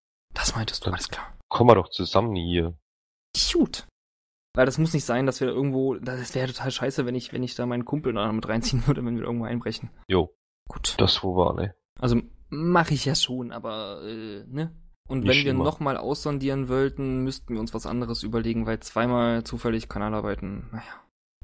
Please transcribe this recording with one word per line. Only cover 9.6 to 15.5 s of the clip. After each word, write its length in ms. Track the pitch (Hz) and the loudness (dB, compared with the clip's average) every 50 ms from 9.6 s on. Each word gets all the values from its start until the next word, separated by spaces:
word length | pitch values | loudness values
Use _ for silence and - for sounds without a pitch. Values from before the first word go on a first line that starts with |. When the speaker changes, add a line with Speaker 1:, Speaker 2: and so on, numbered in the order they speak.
| - 113 113 - - 113 - - - - | -4 -6 -6 -6 -10 -14 -14 -14 -2 2
Speaker 2:
Jo. 260 | 92 90 80 - - _ _ _ _ _ _ - | 4 4 4 2 -2 _ _ _ _ _ _ -12
Speaker 1:
Gut. 260 | - - - - - - | -8 -6 -4 -2 2 4
Speaker 2:
Das 240 | 104 98 - - - | 4 4 4 2 -2
wo 140 | 95 90 | 0 2
war, 180 | 92 87 - - | 4 4 4 2
ne? 200 | - 87 98 - _ _ _ - - | 0 -4 -4 -6 _ _ _ -10 -4
Speaker 1:
Also 200 | 127 120 113 117 - - - - - - | 0 2 2 2 0 -2 -10 -20 -16 -10
mach 400 | 139 147 160 175 180 170 156 - | -6 -4 0 2 4 4 4 2
ich 140 | 151 127 - | 0 0 0
ja 100 | 135 139 | 0 0
schon, 360 | - - - 123 127 123 117 120 | 0 0 -2 -4 -4 -8 -8 -10
aber, 500 | 117 110 113 107 110 107 98 101 - - | -10 -8 -8 -6 -6 -8 -8 -10 -10 -10
äh, 400 | 107 113 110 110 110 101 101 110 | -10 -10 -8 -10 -10 -10 -12 -12
ne? 260 | 117 127 147 160 165 - - - - - _ - - | -8 -6 -4 -4 -4 -6 -12 -20 -20 -20 _ -10 -4
Und 160 | 135 131 120 | -2 2 4
Speaker 2:
Nicht 140 | 123 131 143 | 4 6 6
Speaker 1:
wenn 40 | 139 | 6
wir 60 | 139 | 4